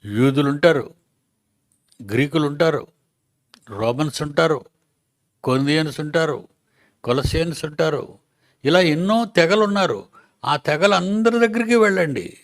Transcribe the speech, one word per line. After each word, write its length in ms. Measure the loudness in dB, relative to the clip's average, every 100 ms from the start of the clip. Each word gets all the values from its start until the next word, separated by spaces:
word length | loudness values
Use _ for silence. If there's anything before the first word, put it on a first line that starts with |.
| -6
యూదులుంటారు, 880 | 0 2 2 0 2 2 2 -4 -18 _ _ _ _ _ _ _ _ _ _ -4
గ్రీకులు 360 | -2 0 0 -2
ఉంటారు, 400 | 0 0 0 -8 _ _ _ _ _ _ -20 -16
రోమన్స్ 520 | -4 -4 -2 -4 -4
ఉంటారు, 440 | -6 0 0 0 -6 _ _ _ _ _ _ _
కొరింథియన్స్ 560 | -2 0 2 0 0 -6
ఉంటారు, 480 | -4 -2 0 -4 -10 _ _ _ _ _
కొలసియన్స్ 640 | -2 -2 0 -2 -4 -6 -10
ఉంటారు, 540 | -2 -2 -2 -8 -18 _ _ _ _ 2
ఇలా 140 | 4
ఎన్నో 460 | 4 0 0 0 0
తెగలున్నారు. 920 | 0 2 2 2 0 -2 -4 -10 _ _ _ -4
ఆ 100 | -2
తెగలందరి 840 | -2 2 2 2 0 0 0 2
దగ్గరికి 360 | 0 0 2 4
వెళ్ళండి. 640 | 4 2 -2 -2 -8 -16